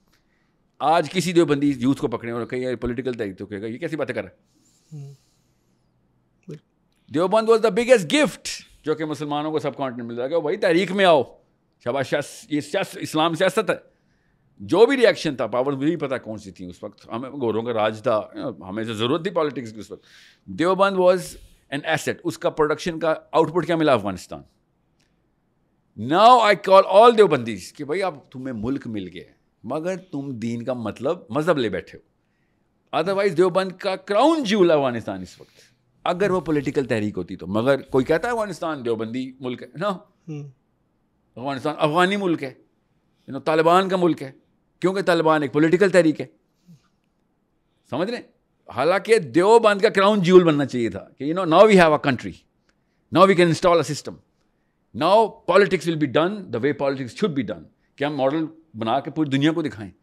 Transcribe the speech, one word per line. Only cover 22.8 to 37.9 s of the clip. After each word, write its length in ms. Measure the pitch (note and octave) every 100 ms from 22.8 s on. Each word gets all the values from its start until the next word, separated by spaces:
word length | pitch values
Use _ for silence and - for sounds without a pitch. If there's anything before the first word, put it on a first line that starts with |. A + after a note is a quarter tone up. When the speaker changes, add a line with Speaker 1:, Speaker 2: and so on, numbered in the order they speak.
| F#3 D#3+
Speaker 1:
का 120 | D#3+ D#3 - D#3
आउटपुट 300 | D#3 E3+ D#3+
क्या 120 | E3
मिला 160 | D3+
अफगानिस्तान? 500 | A#2+ G2 F2+ - D2+ C#2 _ _ _ _ _ _ _ _ _ _ _ _ _ _ -
Now 340 | A#2 E3+ A3+ B3+
I 120 | G#3 G3+ G3
call 220 | F#3+ F#3 F#3+
all 180 | A#3+ A3
देवबंदीज 560 | F#3+ C#3+ A#2 G2 - -
कि 60 |
भाई 180 | C#3 F3
अब 200 | F#3+ C#3+ _
तुम्हें 220 | B2+ C3 A2+
मुल्क 320 | A2+ C3+ A#2+
मिल 200 | G#2 F2+
गया 160 | E2+
है, 120 | - _ _ _
मगर 320 | A2+ D3+ E3+ F#3 F#3
तुम 200 | C#3+ C#3 A#2
दीन 220 | A#2 A#2 A#2
का 80 |
मतलब 540 | B2 A2 - C3 F3+ -
मजहब 260 | B2+ D#3+ D3+
ले 120 | A2+
बैठे 280 | F#2 - -
हो। 60 | _ _ _ _ _ _ _ _ _
Otherwise 420 | D3 E3 G3 G3+ D#3
देवबंद 360 | F#3 F3+ F#3+ F3+
का 140 | G3 F#3+ -
क्राउन 320 | G#3 D4 D#4+
ज्यूल 260 | A3 G#3+ F3
अफगानिस्तान 540 | D3+ C3+ A#2 G#2+ F#2+
इस 140 | F2+ -
वक्त, 220 | - _ _ _ _ _ D3+
अगर 260 | F3 G3+
वो 80 | F#3
पॉलिटिकल 440 | E3 D3 C#3 C#3+ B2
तहरीक 300 | A2+ G#2 F#2
होती 200 | E2+ F#2
तो। 120 | E2+
मगर 340 | G#2 B2+ C3+ -